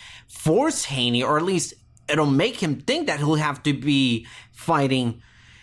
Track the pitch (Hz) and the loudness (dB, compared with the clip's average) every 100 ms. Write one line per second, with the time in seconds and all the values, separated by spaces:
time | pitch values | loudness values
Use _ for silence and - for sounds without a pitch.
0 | - - - - 156 170 302 - - 139 | -20 -20 -18 -4 2 4 2 0 -4 -2
1 | 120 120 127 151 175 185 - - _ - | 0 0 2 0 0 -2 -4 -10 _ -14
2 | - 151 147 135 214 254 175 135 - 294 | -2 0 2 4 2 0 -4 -2 -2 -2
3 | 285 147 147 156 151 135 147 135 135 139 | -2 -2 0 0 0 -2 -2 -2 0 2
4 | 135 117 113 - - - - 160 139 131 | 2 0 -4 -18 -20 -10 -2 0 2 0
5 | 123 117 - - - - | -2 -4 -12 -20 -20 -20